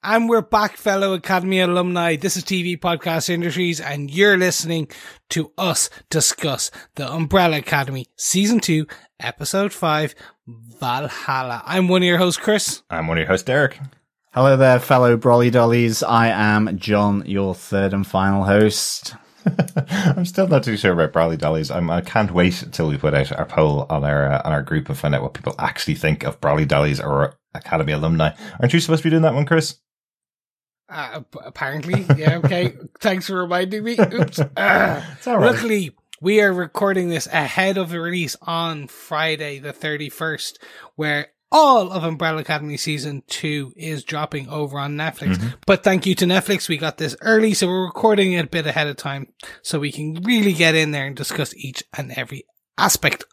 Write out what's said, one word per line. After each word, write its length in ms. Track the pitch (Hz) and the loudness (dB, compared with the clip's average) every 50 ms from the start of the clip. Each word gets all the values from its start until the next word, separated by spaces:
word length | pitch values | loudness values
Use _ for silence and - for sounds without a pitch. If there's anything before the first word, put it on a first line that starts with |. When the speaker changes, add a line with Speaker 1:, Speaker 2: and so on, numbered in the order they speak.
| - | -2
Speaker 1:
And 240 | 190 214 226 233 | 2 0 2 2
we're 140 | 226 233 226 | 4 2 2
back, 360 | 220 _ - 214 208 202 - | 2 _ 2 2 2 2 -4
fellow 360 | - - 214 196 196 196 196 190 | -2 -2 0 0 2 0 0 -2
Academy 460 | 180 - - 190 185 180 190 190 185 | -4 -2 0 0 0 0 0 0 2
alumni. 560 | 185 175 175 180 180 180 180 175 170 170 165 | 2 2 2 0 0 0 -2 0 0 0 0
This 200 | 147 151 190 - | 0 -2 -4 -4
is 80 | 185 156 | -4 -4
T 200 | - 196 185 170 | -4 -2 -2 -2
V 120 | 180 175 | -2 -4
Podcast 540 | - - 180 170 147 - 180 165 165 - - | -4 -2 -2 -2 -2 -2 -2 -2 -2 -2 -2
Industries, 500 | 175 170 170 175 - 180 180 175 170 151 | -2 -2 -2 -4 -2 -2 -2 -2 -2 -4
and 300 | 170 143 143 147 143 139 | -6 -8 -8 -8 -8 -6
you're 260 | 143 175 196 208 196 | 2 4 4 6 6
listening 520 | 185 180 180 - - - 160 170 165 151 - - - - - - _ _ _ | 4 4 2 0 -2 -4 -4 -4 -4 -4 -6 -10 -20 -20 -20 -20 _ _ _
to 220 | - 165 151 - _ - | -4 -4 -4 -6 _ -4
us 320 | 190 180 143 - - - - - - _ | -2 -2 0 -2 -2 -4 -6 -16 -12 _
discuss 640 | - 156 135 - - - - 151 135 - - - - - - _ _ | -2 0 0 0 -2 -2 -4 -4 -4 -4 -6 -8 -10 -14 -20 _ _
The 140 | - 143 123 | -10 -10 -8
Umbrella 460 | 139 165 165 147 - 196 180 170 156 | -4 -4 -4 2 4 4 4 4 2
Academy 500 | 147 127 - - 143 139 131 135 131 123 _ _ | 0 -2 -2 -2 -2 -2 -2 -6 -8 -10 _ _
Season 420 | - - - - 185 202 208 240 220 | -8 -6 -2 0 2 2 4 2 2
two, 280 | - - 165 156 151 - - - - _ _ _ | 2 2 0 0 0 -4 -10 -20 -20 _ _ _
Episode 520 | - 117 - _ 151 - - 190 202 202 | -10 -10 -8 _ -8 -4 -2 -2 -2 -2
five, 440 | - - - 165 151 151 156 143 - - - - _ _ _ | -4 -2 -2 0 0 0 -2 -4 -6 -12 -20 -20 _ _ _
Valhalla. 1120 | - 120 113 113 117 113 - - 123 123 131 147 127 - - - - 139 131 131 127 120 113 - | -20 -20 -20 -20 -20 -16 -8 -6 -4 -4 -4 -6 -8 -10 -10 -6 -4 -4 -2 -2 -4 -8 -10 -8
I'm 220 | - 165 185 185 | -4 0 0 2
one 140 | 175 180 185 | 2 4 2
of 60 | 180 | 4
your 100 | 180 175 | 2 2
hosts, 240 | 170 185 180 165 - | 2 2 0 0 -2
Chris. 400 | - - 214 202 - - - - _ _ | 0 0 0 0 0 -4 -8 -8 _ _
Speaker 2:
I'm 160 | - 170 160 | -6 -6 -2
one 120 | 160 165 | 0 0
of 40 | - | 0
your 60 | 80 | 2
hosts, 180 | - 95 90 - | 2 2 0 2
Derek. 340 | - 127 143 143 131 - - 139 - _ _ _ _ _ _ _ _ _ | 0 2 2 2 0 -2 -6 -16 -16 _ _ _ _ _ _ _ _ _
Speaker 3:
Hello 240 | 127 131 139 135 | 4 6 6 6
there, 220 | 131 135 131 127 123 | 8 8 6 6 4
fellow 380 | 123 - 139 127 127 120 120 | 4 4 4 6 6 6 4
Brolly 340 | 113 - 127 120 120 120 123 | 4 6 6 6 6 6 6
Dollies. 500 | 113 123 117 117 117 120 120 117 110 - | 4 4 4 6 4 4 2 2 0 -2
I 280 | - - 117 117 117 117 | 0 2 4 4 4 4
am 500 | 101 95 107 107 107 107 107 107 95 98 | 2 2 2 4 4 2 2 0 -2 -6
John, 440 | - 107 104 101 104 104 101 101 - | -2 0 2 2 4 2 2 0 -2
your 260 | - 98 98 98 95 90 | -2 -2 -2 -2 -2 -4
third 400 | - - - 104 98 98 95 98 | -6 -8 -4 -2 0 0 2 0
and 120 | 98 98 | -2 -4
final 360 | - - 95 95 98 98 98 95 | 0 0 2 2 4 2 2 2
host. 680 | 98 101 104 107 107 101 - - - - - - - - - _ _ _ _ _ | 4 4 6 6 4 2 0 -4 -4 -6 -8 -10 -14 -16 -16 _ _ _ _ _
Speaker 2:
<laughs> 420 | 190 - - - - - - 135 | -2 0 0 -4 -2 -2 -6 -4
I'm 380 | - 175 196 196 175 135 185 175 | -4 -4 0 0 0 0 0 -2
still 220 | 175 - - 190 | -4 0 0 2
not 160 | 180 160 135 113 | 2 2 2 2
too 140 | 120 110 | 0 -4
sure 160 | 101 - 98 90 | 0 2 2 2
about 200 | 85 80 76 - | 4 2 2 2
Brolly 240 | 82 82 82 82 | 2 2 2 0
Dollies. 320 | 76 73 76 80 80 78 69 | -2 -2 -2 0 -2 -2 -4
I'm, 220 | 69 90 85 82 | -4 -2 -2 0
I 100 | 85 87 | 0 -2
can't 300 | 87 - - 113 107 98 | -2 0 0 0 0 2
wait 320 | 87 90 90 90 87 - - - | 2 2 2 2 2 -2 -10 -12
till 160 | - - 82 78 | -4 -2 -2 -2
we 80 | 73 | 0
put 160 | 69 76 76 71 | 0 0 0 2
out 180 | 69 67 69 - | 0 0 -2 -4
our 120 | - - | -6 -6
poll 400 | - - - 80 76 71 71 69 - | -2 2 2 2 2 2 -2 -2 -2
on 140 | 73 73 69 | -4 -2 0
our, 280 | 73 71 71 71 69 | 0 0 0 2 2
uh, 100 | 69 67 - | 0 0 0
on 60 | 78 | 0
our 120 | 78 73 67 | -2 -2 -2
group 260 | - 80 78 69 - | -2 -4 -4 -4 -4
and 80 | 71 | -8
find 160 | 67 - 76 71 | -4 -2 -2 -2
out 80 | 64 | -2
what 140 | - 67 - | -2 -6 -10
people 180 | - - - - - | -8 -8 -8 -6 -4
actually 360 | - - - - - - 76 | -6 -6 -6 -6 -4 -4 -4
think 280 | 67 - 78 78 - - | -2 0 -2 -2 0 -4
of 180 | 76 - - | -8 -6 -2
Brolly 260 | - 73 71 78 78 | 0 0 2 2 2
Dollies 320 | 69 73 71 73 73 71 69 | 2 2 2 2 2 0 -2
or 360 | - 71 71 69 71 69 - _ _ _ _ | -2 -2 0 0 0 0 -4 _ _ _ _
Academy 380 | - - - - 80 76 73 76 | -14 -6 -4 -2 -2 0 0 -2
alumni. 380 | 76 76 160 165 160 78 76 - - - - - - | -2 0 0 2 2 2 0 0 -4 -18 -20 -6 -2
Aren't 140 | 120 127 160 | 0 2 2
you 60 | 170 | 2
supposed 240 | - - 160 156 - | 2 2 0 0 2
to 40 | |
be 40 | 160 | 2
doing 120 | 156 165 160 | 2 4 4
that 100 | 160 120 | 2 2
one, 100 | 135 147 | 0 0
Chris? 320 | 139 165 160 156 - - _ _ _ _ _ _ _ _ _ _ _ _ _ _ _ _ _ _ _ _ _ _ _ | 2 2 2 2 -2 -8 _ _ _ _ _ _ _ _ _ _ _ _ _ _ _ _ _ _ _ _ _ _ _
Speaker 1:
Uh, 200 | - 156 143 120 107 151 | -10 -10 -10 -10 -10 -14
ap-, 140 | 123 _ - - - | -14 _ -18 -18 -18
apparently. 600 | - - - 151 135 139 156 147 165 185 208 190 - 143 | -16 -8 -6 -6 -6 -4 -6 -4 -2 -2 -2 2 2 2
Yeah, 220 | 139 151 151 160 170 156 | 4 4 2 2 2 0
okay. 300 | 135 185 175 180 180 - - - | 0 0 2 -2 -2 -4 -8 -20
<laughs> 120 | - _ - | -20 _ -4
Thanks 280 | - 220 190 185 165 | -2 -2 -2 -2 -4
for 80 | - 190 | -4 -4
reminding 480 | 185 180 170 175 180 185 185 202 214 208 | -4 -2 -2 0 -2 -2 -2 -4 -6 -4
me. 140 | 226 240 226 | -4 2 2
Oops. 400 | 202 175 185 - 160 135 - - 143 | 2 2 4 0 -2 0 0 -2 -2
Speaker 2:
<laughs> 100 | - - | -2 -2
Speaker 1:
Uh, 440 | - 196 202 185 180 - 185 165 - 156 156 139 | -2 2 2 4 4 4 2 0 -4 -8 -12 -16
Speaker 2:
It's 120 | - - | -10 -4
all 100 | 247 240 208 | 0 2 4
right. 140 | 135 - - | 4 4 4
Speaker 1:
luckily, 420 | 220 226 233 214 202 185 143 - _ _ _ - _ | 2 0 0 0 0 -2 -4 -10 _ _ _ -20 _
we 200 | 147 180 214 214 | 0 2 4 4
are 100 | 208 196 185 | 4 4 2
recording 540 | 180 175 156 _ - 208 196 196 190 180 175 | 0 -4 -6 _ -2 0 0 0 0 0 -2
this 180 | 170 156 - | -2 -4 -4
ahead 500 | - - 165 147 135 - - 185 196 196 | -2 -2 -2 -2 0 -2 0 0 0 0
of 120 | 196 185 160 | -2 -4 -4
the 100 | 175 170 | -6 -6
release 340 | 165 170 175 180 170 139 - - | -6 -4 -4 -4 -4 -4 -8 -10
on 460 | - - 165 165 170 165 160 147 143 | -8 -4 -4 -2 -2 -4 -6 -8 -10
Friday 720 | 123 - - - - 165 151 160 160 156 151 156 147 143 139 | -14 -16 -20 -12 -6 -4 -2 -2 -2 -2 -4 -6 -10 -10 -10
the 120 | 131 147 | -12 -14
thirty-first, 880 | 139 - - 156 151 147 151 143 - - 160 160 151 143 - - - - - - - - - - _ | -12 -8 -6 -6 -6 -6 -8 -10 -8 -6 -6 -6 -6 -6 -8 -12 -12 -16 -20 -20 -20 -20 -20 -20 _
where 320 | - 156 151 147 147 147 _ _ _ _ _ | -6 -4 -2 -2 -4 -4 _ _ _ _ _
all 440 | - 311 311 285 262 233 190 180 190 | 4 6 8 8 6 6 4 2 -4
of 100 | 185 160 | -4 -4
Umbrella 380 | 165 160 139 170 160 160 156 | -4 -4 -2 -2 -2 -2 -2
Academy 340 | 147 - 156 151 151 151 147 | -4 -4 -4 -4 -4 -8 -8
Season 480 | - - 160 151 147 131 151 143 139 - | -6 -6 -6 -6 -6 -6 -8 -8 -10 -10
two 440 | _ - - - 156 151 147 139 127 - | _ -10 -6 -6 -4 -4 -4 -6 -8 -14
is 260 | - 160 160 156 143 - | -14 -10 -8 -8 -8 -8
dropping 460 | - 156 147 151 - - 147 135 127 | -8 -6 -6 -6 -6 -6 -10 -10 -8
over 280 | 147 151 151 139 139 | -6 -6 -6 -6 -6
on 200 | 143 139 143 147 | -6 -6 -6 -6
Netflix. 380 | 147 156 160 156 - 147 - 92 | -4 -6 -6 -6 -4 -2 -2 -2
Speaker 2:
Mm-hmm. 140 | 90 107 120 127 - _ | -2 -2 -6 -8 -6 _
Speaker 1:
But 160 | - 196 185 - | 2 2 4 4
thank 200 | 202 190 185 - | 2 2 2 2
you 80 | 190 180 | 0 0
to 100 | - 185 | 2 2
Netflix, 420 | 175 180 190 - - 202 180 - | 2 2 0 0 0 -4 -4 -2
we 80 | - 170 | -4 -4
got 200 | 143 156 156 - | -4 -4 -6 -6
this 180 | - 160 151 117 - | -4 -6 -6 -6 -4
early, 320 | - 226 226 220 220 220 202 | 0 2 4 4 4 4 2
so 140 | - 208 | 2 0
we're 180 | 175 180 185 185 | 0 0 -2 -4
recording 480 | 175 - - - 220 214 202 196 190 180 | -4 -6 0 2 4 4 4 4 2 2
it 120 | 175 160 | -2 -2
a 40 | 131 | -2
bit 180 | - 170 156 | -4 -4 -4
ahead 200 | 151 - 160 151 | -2 -2 -2 -2
of 100 | 147 143 | -2 -4
time 300 | - - 147 139 139 139 _ _ _ - - - - | -8 -8 -8 -8 -8 -10 _ _ _ -20 -20 -20 -16
so 180 | _ - - 151 | _ -6 -4 -2
we 140 | 143 147 - | -4 -4 -6
can 220 | - 151 151 160 170 180 | -6 -8 -8 -6 -6 -2
really 280 | 220 247 226 208 202 180 | 0 2 4 4 2 2
get 220 | 156 170 160 160 | 4 2 4 4
in 160 | 160 156 151 | 2 0 0
there 140 | 147 143 135 | -2 -4 -6
and 80 | 139 135 | -6 -8
discuss 400 | 127 143 - - - 143 - - | -8 -8 -8 -4 -4 -6 -6 -6
each 280 | - - 135 131 - - _ - | -12 -12 -12 -12 -12 -14 _ -12
and 140 | - 143 127 123 | -12 -12 -10 -8
every 320 | 135 127 - 139 135 - _ _ _ _ _ _ | -10 -10 -10 -12 -16 -16 _ _ _ _ _ _
aspect 480 | - 175 170 - - - 147 - - - _ | 0 2 2 2 2 0 -2 -2 -2 -10 _